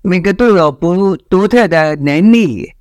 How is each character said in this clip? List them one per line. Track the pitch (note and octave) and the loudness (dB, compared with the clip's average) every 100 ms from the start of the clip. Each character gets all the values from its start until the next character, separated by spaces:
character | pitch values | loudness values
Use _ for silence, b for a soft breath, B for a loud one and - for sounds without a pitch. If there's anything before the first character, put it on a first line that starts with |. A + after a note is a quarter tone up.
每 | F#3+ F3+ | -2 -2
个 | G3 | -2
都 | F#3+ A#3+ G3 | 0 2 2
有 | D3+ | 0
不 | C3+ E3+ F3+ G3 F3+ | -2 -4 0 -2 -4
独 | _ F#3 G3+ | _ -2 2
特 | A#3+ G3 | 0 0
的 | E3 D#3 D3+ | 0 -2 -2
能 | C#3+ D3 G#3 | -2 2 2
力 | A#3 F#3 G#2 - _ | 2 0 -4 -12 _